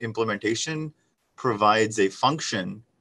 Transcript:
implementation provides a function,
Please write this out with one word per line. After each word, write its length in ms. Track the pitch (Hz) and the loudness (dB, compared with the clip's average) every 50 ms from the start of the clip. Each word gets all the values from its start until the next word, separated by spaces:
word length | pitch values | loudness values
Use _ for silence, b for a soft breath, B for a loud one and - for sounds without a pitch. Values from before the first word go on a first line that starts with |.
implementation 920 | 120 117 110 117 117 110 107 101 - 107 113 117 - 160 160 156 156 151 - _ _ _ _ _ _ _ _ - | -10 -8 -4 -2 -2 -2 -2 -2 -2 -2 -2 -2 -4 -6 -6 -6 -8 -10 -12 _ _ _ _ _ _ _ _ -4
provides 600 | - 131 113 101 107 104 107 110 110 107 110 110 | -2 -2 0 4 4 4 6 6 4 2 2 2
a 120 | 98 98 | 2 2
function, 760 | - - - 131 147 156 - - - 107 90 92 98 107 - _ _ _ | 2 2 0 0 0 0 -4 -4 -4 -4 -4 -4 -8 -12 -16 _ _ _